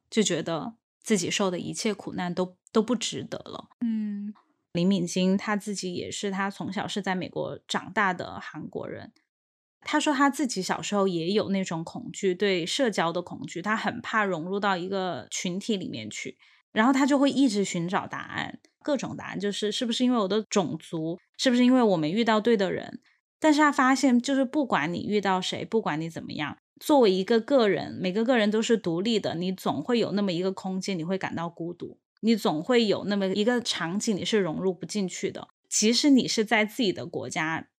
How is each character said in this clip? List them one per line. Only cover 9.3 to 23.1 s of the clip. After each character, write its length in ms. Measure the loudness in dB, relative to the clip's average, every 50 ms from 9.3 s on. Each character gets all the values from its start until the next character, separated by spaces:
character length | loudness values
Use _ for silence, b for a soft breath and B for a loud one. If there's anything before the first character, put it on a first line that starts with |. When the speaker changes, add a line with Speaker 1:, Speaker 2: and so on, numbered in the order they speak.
| _ _ _ _ _ _ _ _ _ _ -8 -2
Speaker 1:
他 120 | 0 0
说 120 | 2 2
他 160 | 2 4 4 2
自 200 | 4 2 -2 -2
己 120 | -2 -4
小 220 | -2 -2 -4 -4
时 140 | -4 -2 0
候 100 | 2 2
也 240 | 2 2 0 -2 0
有 200 | 0 0 0 2
那 120 | 0 -2
种 220 | -2 -2 -4 -6 -6
恐 260 | -8 -10 -12 -12 -10
惧， 240 | -10 -2 0 0 0
对 320 | 2 0 0 2 0 0
社 240 | -2 0 0 0 0
交 220 | 2 2 0 0
的 100 | 0 -4
恐 240 | -6 -8 -12 -12 -12
惧， 160 | -10 -10 -6
他 140 | -2 -2 -2
很 240 | 0 -2 -4 -4 -6
怕 240 | -8 -2 0 0 0
融 180 | 0 -2 -4
入 160 | -4 -4 -4 -2
到 180 | 0 0 0
一 120 | 0 -2 -4
个 400 | -4 -4 -2 -4 -6 -6 -8 -8
群 300 | -10 -6 -4 -4 -4 -4
体 160 | -2 -4 -4
里 120 | -4 -4 -8
面 220 | -10 -10 -10 -10
去， 260 | -10 -10 -12 -12 -14 b b b b b b _
然 120 | 0 2 4
后 80 | 4
他 140 | 4 4 4
就 100 | 4 4
会 140 | 4 4 4
一 180 | 4 4 2 4
直 160 | 4 0 -2
寻 240 | 0 -2 -4 -2 -2
找 160 | -2 -4 -4
答 140 | -4 -10 -10 -10 -8 -6
案， 240 | -6 -6 -6 -10 -16 _ _ _ _
各 140 | -4 -2 -2
种 200 | -2 -2 -6 -10
答 100 | -10 -10
案， 120 | -10 -8 -4
就 140 | -4 -4
是 180 | -4 -2 -4 -4
是 160 | -2 -2 -2
不 60 | -2
是 100 | 0 0
因 100 | 2 2
为 60 | 2 2
我 80 | 2
的 160 | 2 0 -2
种 340 | -2 0 0 0 0 0 -4
族， 440 | -8 -10 -8 -8 -6 -6 -6 -6 -8 _ _ _ 0
是 100 | 2 4
不 60 | 6
是 100 | 6 6
因 80 | 8
为 80 | 8 8
我 160 | 6 6 6
没 140 | 4 2 2
遇 140 | 2 2 2
到 160 | 4 2 4
对 160 | 4 4 4
的 160 | 4 2 0
人。 280 | -2 -4 -6 -10 -14 -16 _ _